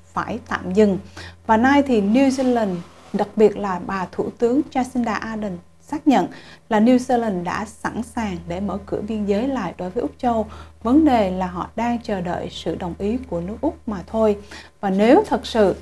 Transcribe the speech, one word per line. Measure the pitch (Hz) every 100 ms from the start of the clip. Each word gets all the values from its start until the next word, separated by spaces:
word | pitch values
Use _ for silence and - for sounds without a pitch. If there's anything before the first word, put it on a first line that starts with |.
| _
phải | - - 240 -
tạm | - 180
dừng. | 185 214 185 - - - - -
Và | 220
nay | 254 285
thì | 277 233
New | 196 240 277
Zealand, | 262 254 240 208 175 - - -
đặc | 202 208 -
biệt | 214 202
là | 202 180 -
bà | 190 185
Thủ | - - -
tướng | 233 262 -
Jacinda | 262 254 247 233
Ardern | 208 220 220 208 175 - _
xác | - 302 311
nhận | 233 160 - - - -
là | 208
New | 226 254
Zealand | 247 240 226 180
đã | 175 -
sẵn | 214 - 165 -
sàng | 240 - 214 175 175
để | 175
mở | 202 190 196
cửa | - 208
biên | 220 202
giới | 202 269
lại | 262 185 -
đối | 180
với | 226
Úc | 285 -
Châu. | 247 226 214 - - -
Vấn | 226 277
đề | 302 247 190
là | 185 180
họ | 175 - -
đang | 240 240
chờ | 226 196
đợi | 175 170 -
sự | - 180
đồng | 165 180 165
ý | 202 254 254
của | 170
nước | 175 226
Úc | 294 370 -
mà | 196 -
thôi. | 220 220 208 - - - -
Và | 202
nếu | 190 220 330 415
thật | 247 -
sự | 233 196 -